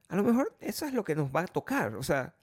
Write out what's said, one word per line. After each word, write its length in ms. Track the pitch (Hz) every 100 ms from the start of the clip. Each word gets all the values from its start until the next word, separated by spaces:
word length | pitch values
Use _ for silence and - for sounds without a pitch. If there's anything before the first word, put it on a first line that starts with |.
| -
A 80 | 196
lo 60 |
mejor 320 | 208 233 427 -
eso 260 | - - 302
es 80 |
lo 100 | 254
que 100 | 185
nos 200 | 151 135
va 60 | 151
a 40 | 180
tocar, 480 | - - 269 117 107
o 60 |
sea, 320 | 135 139 139 -